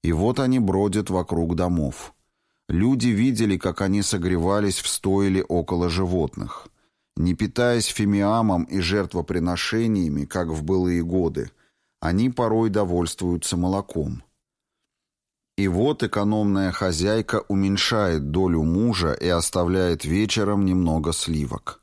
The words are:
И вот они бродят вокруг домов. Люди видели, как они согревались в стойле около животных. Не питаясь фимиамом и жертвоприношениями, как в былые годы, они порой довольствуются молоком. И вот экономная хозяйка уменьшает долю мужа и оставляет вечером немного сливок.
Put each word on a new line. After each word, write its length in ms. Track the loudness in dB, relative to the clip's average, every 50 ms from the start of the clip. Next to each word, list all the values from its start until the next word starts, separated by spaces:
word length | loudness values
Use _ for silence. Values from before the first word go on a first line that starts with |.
И 100 | 0 0
вот 260 | 0 2 2 0 0 0
они 200 | 0 2 2 2
бродят 520 | 2 2 2 2 2 2 2 0 -2 0
вокруг 440 | 0 -2 0 0 -2 -2 0 0 0
домов. 600 | 0 0 2 2 0 0 -2 -4 -8 -16 -18 _ _ _ _ _ _ _ _ _ _ _ -2
Люди 400 | 0 2 2 2 2 2 2 2
видели, 480 | 2 4 2 2 2 2 2 0 0
как 240 | 0 0 -4 -2 0
они 220 | 0 0 0 0
согревались 800 | 0 0 -2 -2 0 0 0 2 2 2 2 2 2 0 -2 -2
в 80 | -4 -4
стойле 540 | -6 -2 0 0 2 2 2 2 2 0 0
около 440 | 0 -2 -2 -2 0 -2 0 0 0
животных. 800 | 0 0 0 0 0 0 0 -2 -4 -8 -10 -10 -10 -14 -16 -20 _ _ _ _ _ _ _ _ _
Не 180 | -2 0 0 0
питаясь 520 | 0 -2 -4 0 0 2 2 2 2 0
фимиамом 800 | -2 -2 0 0 2 2 2 2 2 2 2 2 2 2 0 -2
и 160 | -2 -2 -2
жертвоприношениями, 1400 | -2 0 0 -2 -2 -2 -4 -6 -4 -2 -2 -2 -2 -2 -2 -4 -4 -2 -2 -2 0 0 0 0 0 0 -2 -4 -4
как 240 | -4 -4 -4 -4 -4
в 160 | -4 -6 -2
былые 380 | 0 0 2 2 2 0 0
годы, 480 | 0 0 0 0 0 0 -2 -4 -8 -8 _ _ _ _ _ _ _ _ _ _
они 300 | -2 0 2 2 2 0
порой 400 | 0 0 0 2 2 2 2 2
довольствуются 840 | 2 0 0 2 0 0 0 -2 -4 -4 -2 -2 -2 -2 -2 -4 -2
молоком. 680 | 0 0 0 0 -2 -4 -4 -6 -4 -4 -4 -6 -10 -14 _ _ _ _ _ _ _ _ _ _ _ _ _ _ _ _ _ _ _ _ _ _ _ _ _ _
И 120 | -2 0 0
вот 340 | 2 2 0 0 0 -2
экономная 680 | -4 -2 -2 0 0 0 0 2 2 2 2 0 0 -2
хозяйка 720 | -2 -2 -2 -2 0 0 0 0 0 0 -2 -2 -4 -4 -2 _
уменьшает 800 | 0 0 2 2 0 0 0 0 0 0 2 2 0 0 -2 -2
долю 320 | 0 0 2 2 2 2
мужа 500 | 2 2 2 2 2 0 0 0 0 -2
и 160 | -2 0 0 0
оставляет 760 | 0 0 0 0 0 0 0 2 2 2 2 0 0 -2 -2
вечером 600 | -2 0 0 0 0 0 0 0 0 0 2 2
немного 480 | 2 2 2 2 2 0 0 0 -2
сливок. 680 | -4 -4 -4 -2 -2 -2 -2 -4 -6 -8 _ -12 -14 -14